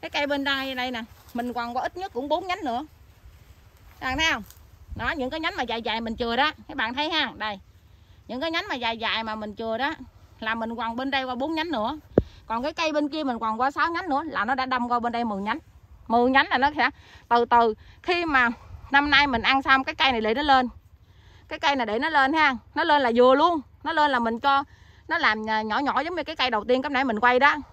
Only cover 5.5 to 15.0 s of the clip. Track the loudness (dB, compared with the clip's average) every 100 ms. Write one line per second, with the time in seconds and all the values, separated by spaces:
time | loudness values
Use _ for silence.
5.5 | -4 -4 -4 -4 -6 -6 -6 -4 0 0
6.5 | -2 -14 -6 -6 -2 -2 0 -2 -4 -8
7.5 | -8 -14 -20 _ -20 _ -20 -12 -6 -4
8.5 | -4 -4 -4 -4 -4 -4 -4 -4 -8 -10
9.5 | -8 -6 -2 -4 -6 -14 -20 -20 -10 -6
10.5 | -4 -4 -6 -6 -6 -2 -2 -2 -4 -4
11.5 | -2 -2 -2 -4 -6 -2 -2 -2 -14 -8
12.5 | -6 -6 -4 -2 -2 -2 -4 -6 -4 -4
13.5 | -2 -2 0 -2 -2 -2 -4 -2 -4 -2
14.5 | -2 -2 -2 0 0